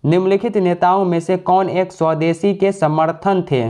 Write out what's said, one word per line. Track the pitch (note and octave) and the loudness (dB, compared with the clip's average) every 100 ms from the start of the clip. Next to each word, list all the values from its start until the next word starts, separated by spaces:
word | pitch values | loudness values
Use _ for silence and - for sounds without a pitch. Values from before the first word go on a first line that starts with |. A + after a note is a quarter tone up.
निम्नलिखित | C#3+ F3 F#3 G3 A#3 G#3+ | 2 2 2 0 0 0
नेताओं | F#3 F3 F3+ F#3+ F#3 | 0 2 2 2 2
में | E3+ | -2
से | E3 F#3 | -2 -4
कौन | F3+ F#3 F#3+ | 0 0 0
एक | E3+ F#3 | -2 -4
स्वदेशी | - D#3+ D#3+ D#3+ D#3+ G3+ G3 | -2 -2 0 -2 0 -2 0
के | G3 | -2
समर्थन | G3 D#3 D#3 D#3+ D#3+ G3 G3 | 0 0 2 0 0 0 0
थे? | F3 C3+ A#2 | 0 -2 -2